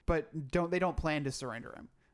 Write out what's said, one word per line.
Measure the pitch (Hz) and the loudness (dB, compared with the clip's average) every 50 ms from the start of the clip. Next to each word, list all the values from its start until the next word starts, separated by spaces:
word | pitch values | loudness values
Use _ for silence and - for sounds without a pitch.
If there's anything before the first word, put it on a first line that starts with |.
| _ | _
but | - 170 160 151 - - 160 143 131 | 0 2 2 0 -2 -6 -8 -4 0
don't, | - 180 170 170 | 0 2 2 2
they | 180 180 | 2 2
don't | 185 180 - - | 2 2 2 2
plan | - 160 151 151 143 | 2 2 2 2 0
to | 135 | -2
surrender | 127 - 139 123 110 117 117 - - | -2 -4 -4 -6 -6 -6 -8 -10 -12
him. | - - - _ _ _ _ | -14 -16 -18 _ _ _ _